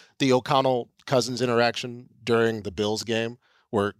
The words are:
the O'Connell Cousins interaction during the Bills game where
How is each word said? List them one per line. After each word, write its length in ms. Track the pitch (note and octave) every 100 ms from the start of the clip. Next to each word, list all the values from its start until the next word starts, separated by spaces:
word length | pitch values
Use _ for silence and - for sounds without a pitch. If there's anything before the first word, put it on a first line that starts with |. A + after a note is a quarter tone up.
| - -
the 120 | C3+
O'Connell 560 | B2+ - C#3+ C3+ B2 A#2 _ -
Cousins 360 | C3 A#2 B2
interaction 680 | B2 A#2 A#2 A#2 B2+ A#2+ B2+ _
during 400 | A2+ A2+ A2+ A2+
the 80 | G2+
Bills 320 | F#2 G#2 G#2+
game 340 | G#2 A2+ A#2 A#2+ _ _ -
where 240 | A2 G2+